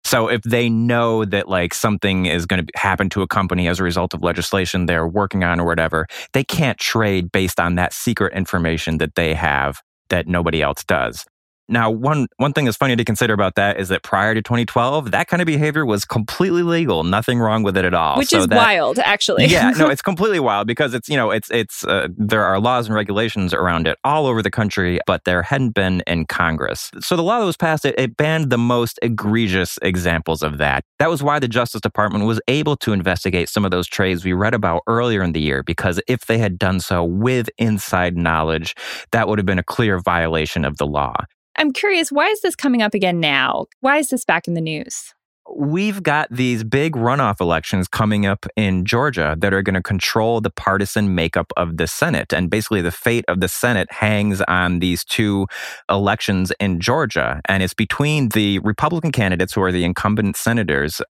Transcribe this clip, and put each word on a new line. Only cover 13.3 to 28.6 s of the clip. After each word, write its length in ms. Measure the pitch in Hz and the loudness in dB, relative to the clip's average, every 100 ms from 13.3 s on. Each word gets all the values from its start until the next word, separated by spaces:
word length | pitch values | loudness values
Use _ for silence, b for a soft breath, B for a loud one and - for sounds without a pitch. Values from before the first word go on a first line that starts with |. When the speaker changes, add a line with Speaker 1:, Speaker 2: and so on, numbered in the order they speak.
Speaker 1:
about 180 | 104 95 | 2 2
that 260 | 101 101 98 | 2 0 0
is 100 | 92 | -2
that 120 | 92 | -4
prior 320 | - 95 104 | 0 0 2
to 80 | 110 | 0
twenty 240 | 104 120 | 0 -2
twelve, 460 | 117 123 123 151 123 | 2 2 2 0 0
that 160 | - 170 | -2 0
kind 120 | 175 | 0
of 60 | |
behavior 400 | 165 147 151 151 | 0 0 0 0
was 180 | 135 104 | 0 0
completely 600 | - 117 107 - 185 175 | 0 -4 -4 0 0 2
legal. 400 | 170 170 156 82 | 2 0 2 0
Nothing 340 | 82 98 120 120 | 2 0 0 2
wrong 240 | 110 110 | 2 2
with 160 | 101 92 | 2 2
it 80 | |
at 80 | 90 | 2
all. 240 | 87 80 69 | 2 2 0
Speaker 2:
Which 120 | 277 | 2
Speaker 1:
So 100 | - | 2
Speaker 2:
is 80 | - | 4
Speaker 1:
that 80 | |
Speaker 2:
wild, 420 | 208 226 190 131 202 | 4 4 4 2 0
actually. 480 | - 208 - - | 0 0 0 2
Speaker 1:
Yeah, 240 | - 170 - 233 | 4 4 4 4
no, 100 | 151 | 2
Speaker 2:
<laughs> 40 | |
Speaker 1:
it's 100 | 139 | 2
completely 380 | - 170 214 185 | -2 0 2 2
wild 260 | 123 101 | 2 2
because 300 | 104 117 143 | 0 -2 -2
it's, 120 | 120 - | -2 -2
you 80 | |
know, 140 | 143 113 | 0 2
it's, 220 | 107 - | 0 0
it's, 340 | 120 104 - | -2 -2 -6
uh, 220 | - 95 - 90 | -2 0 -2 -2
there 260 | 104 110 | 0 2
are 160 | 95 95 | 4 2
laws 280 | 117 127 110 | 2 0 0
and 80 | |
regulations 580 | 107 104 101 113 107 92 | -2 0 0 -2 0 -2
around 320 | 85 90 82 | 0 2 2
it 140 | 80 - | 0 0
all 220 | 135 156 | 0 2
over 160 | 139 113 | 2 0
the 80 | 101 | 0
country, 500 | - 104 101 90 90 | 0 0 0 0 0
but 200 | - 87 | 0 0
there 180 | - 90 | 0 0
hadn't 320 | 92 139 127 | 0 0 0
been 260 | 104 95 90 - | 0 0 0 0
in 180 | 85 | -2
Congress. 640 | 78 - 82 78 65 - - - | -2 -2 0 0 -4 -6 -10 -10
So 140 | - | -2
the 60 | 175 | 0
law 180 | 170 233 | 2 0
that 60 | |
was 100 | 202 | 0
passed, 300 | 151 165 156 | 0 0 0
it, 80 | 143 123 | 0 0
it 180 | 127 - | -2 0
banned 320 | 151 160 143 | 0 0 0
the 80 | |
most 400 | 120 | 2